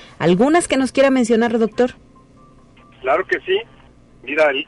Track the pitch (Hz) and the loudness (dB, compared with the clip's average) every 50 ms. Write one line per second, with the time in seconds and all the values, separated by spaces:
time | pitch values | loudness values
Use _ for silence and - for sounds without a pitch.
0 | - - - - - 160 180 180 240 285 311 349 - - 302 269 269 240 - 269 | -20 -20 -12 -4 0 0 2 2 2 2 2 0 0 0 -2 -2 -2 -2 0 2
1 | 269 269 262 262 240 214 233 220 233 233 226 233 226 214 - - 247 254 - - | 2 2 2 2 0 0 0 0 0 0 0 -2 -2 -2 0 -2 -2 -2 -2 -8
2 | _ _ _ - _ _ _ - - - _ _ _ _ _ _ - _ _ - | _ _ _ -20 _ _ _ -20 -20 -20 _ _ _ _ _ _ -20 _ _ -12
3 | - - 143 170 190 - - - - - 185 415 466 - - - - - _ _ | -4 -2 -2 -2 -2 -4 -6 -6 -4 -4 -4 -4 -4 -8 -20 -20 -20 -20 _ _
4 | _ _ _ - - 123 147 156 156 147 135 139 151 | _ _ _ -20 -14 -8 -2 0 2 2 0 -2 -8